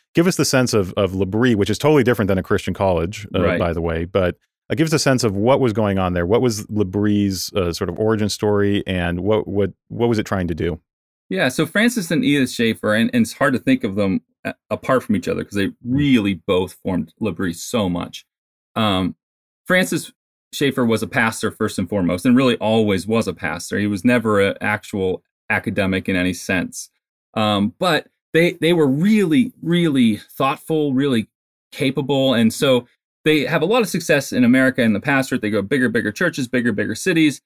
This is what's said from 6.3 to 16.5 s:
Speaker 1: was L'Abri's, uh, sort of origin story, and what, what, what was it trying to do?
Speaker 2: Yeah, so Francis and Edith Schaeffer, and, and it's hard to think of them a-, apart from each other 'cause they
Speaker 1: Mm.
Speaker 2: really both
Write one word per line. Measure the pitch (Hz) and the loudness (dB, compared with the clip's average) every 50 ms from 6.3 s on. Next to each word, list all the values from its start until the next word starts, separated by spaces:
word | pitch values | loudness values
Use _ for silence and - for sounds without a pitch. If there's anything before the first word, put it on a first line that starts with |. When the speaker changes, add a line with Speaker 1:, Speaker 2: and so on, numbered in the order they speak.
| 110 117 | 2 2
Speaker 1:
was | 127 123 104 104 - - | 2 2 -2 -4 -6 -4
L'Abri's, | 107 107 98 90 98 104 104 104 104 104 101 98 95 87 - - | -2 -2 -2 0 0 0 0 2 2 2 2 0 -2 -4 -6 -6
uh, | - 101 90 87 | -4 -2 -2 -2
sort | 82 - 101 87 | -2 -4 -4 -6
of | 87 - | -4 -2
origin | 107 110 113 104 107 98 | 0 0 0 0 0 -2
story, | - - 110 104 104 101 101 101 101 98 - | -2 -2 0 0 2 2 2 2 0 -2 -2
and | - 92 90 87 87 87 87 | -2 -2 -2 -2 -2 -2 -2
what, | 92 104 110 - - | 0 0 0 0 0
what, | - 98 101 98 92 - _ _ - | -2 -2 -2 -2 -2 -4 _ _ -10
what | 110 107 120 120 | -4 -2 0 0
was | 113 110 | 2 0
it | - | 0
trying | - 104 95 90 85 | -2 -2 -2 -2 -2
to | 82 | -2
do? | 76 82 85 82 - _ _ _ _ _ _ _ _ _ - | -2 -2 -4 -4 -6 _ _ _ _ _ _ _ _ _ -6
Speaker 2:
Yeah, | 185 190 151 127 | -4 -2 -2 0
so | - - 156 | 0 -2 -2
Francis | - - 202 226 240 - 220 165 - | 0 0 2 2 2 0 -2 -4 -2
and | 170 139 - | -2 0 2
Edith | 139 143 143 127 - | 2 2 2 0 -2
Schaeffer, | - - 117 110 104 - - 107 107 | -2 0 0 0 0 -2 0 0 2
and, | 110 113 - | 2 2 2
and | 123 120 | 2 0
it's | 107 - - | 0 0 0
hard | - 139 143 127 | 0 0 0 0
to | 107 | 0
think | - 139 131 131 - | 2 2 2 2 0
of | 104 95 | -2 -2
them | 104 101 95 90 80 - _ _ _ - | 0 0 0 0 -2 -4 _ _ _ -12
a-, | - - _ _ - | -12 -12 _ _ -8
apart | 90 - - - 131 120 - | -8 -4 -2 0 0 0 0
from | - 104 | 0 -2
each | 92 - 92 | -2 -2 -2
other | 90 92 90 | -4 -4 -6
'cause | - 101 | -4 -2
they | 101 98 - | -2 -2 -2
Speaker 1:
Mm. | - _ 123 | -4 _ -6
Speaker 2:
really | 120 127 143 147 139 127 113 101 101 95 | -2 0 0 2 4 4 4 2 0 -2
both | 85 - - | -2 -2 0